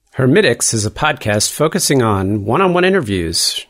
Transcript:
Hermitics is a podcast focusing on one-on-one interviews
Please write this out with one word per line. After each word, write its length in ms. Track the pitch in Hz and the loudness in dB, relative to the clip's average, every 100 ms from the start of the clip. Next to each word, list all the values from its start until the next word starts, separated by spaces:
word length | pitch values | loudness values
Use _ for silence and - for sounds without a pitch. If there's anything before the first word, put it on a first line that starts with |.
| _ - | _ -2
Hermitics 580 | 131 180 180 - - | 2 4 2 0 -2
is 100 | 113 | -2
a 60 | 107 | -4
podcast 600 | - 151 127 110 104 - | -2 -2 -2 -2 -2 -2
focusing 520 | - 156 185 - 139 | -2 -2 0 0 2
on 420 | 113 98 98 104 | 2 0 0 -2
one-on-one 400 | 101 143 190 175 | 0 0 2 2
interviews 800 | 185 190 107 95 82 - - - | 2 0 0 -2 -2 -2 -2 -4